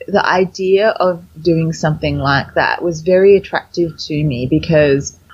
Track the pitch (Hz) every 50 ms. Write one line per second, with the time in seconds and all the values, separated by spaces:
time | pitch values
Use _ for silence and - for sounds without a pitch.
0 | - - 185 202 - - 165 185 190 180 - - 190 185 190 196 208 220 - -
1 | - 185 180 170 175 - - 156 156 175 165 160 165 160 160 - - 156 151 -
2 | 151 151 143 143 139 139 139 139 - - - - 139 - - - - 175 165 156
3 | 156 175 185 185 190 196 202 190 - - - 160 - _ - - 175 165 151 -
4 | - - 156 147 151 151 131 120 127 127 151 151 151 - 165 151 151 143 139 139
5 | 147 - - _ _ _